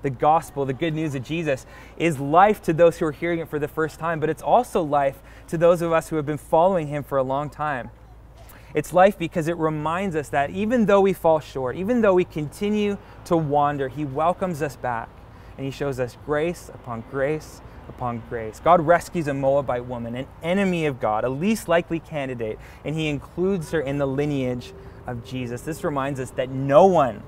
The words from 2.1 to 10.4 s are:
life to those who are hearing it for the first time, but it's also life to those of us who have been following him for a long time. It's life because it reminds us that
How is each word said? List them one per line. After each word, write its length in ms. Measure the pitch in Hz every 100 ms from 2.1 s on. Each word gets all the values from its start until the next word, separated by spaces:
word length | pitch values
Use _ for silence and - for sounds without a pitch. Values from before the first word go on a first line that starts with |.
| 135
life 420 | 143 165 208 208
to 100 | -
those 260 | 160 170 -
who 80 | 160
are 60 |
hearing 280 | - 170 170
it 80 | 156
for 100 | 151
the 80 | 143
first 320 | - 156 -
time, 220 | 160 160
but 100 | 156
it's 120 | 156
also 420 | 143 202 247 214
life 360 | 151 143 139 - - - -
to 100 | 170
those 240 | 170 175
of 100 | 170
us 180 | 160 -
who 40 |
have 120 | 156 143
been 120 | 147
following 480 | - 160 180 185 147
him 160 | 147
for 160 | - 139
a 60 |
long 260 | 131 135 147
time. 400 | - 151 135 117 - - - - - - - -
It's 180 | 151 -
life 260 | 165 196 -
because 300 | 165 175 156
it 80 | 170
reminds 580 | 160 156 151 170 202
us 140 | 156 139
that 220 | 147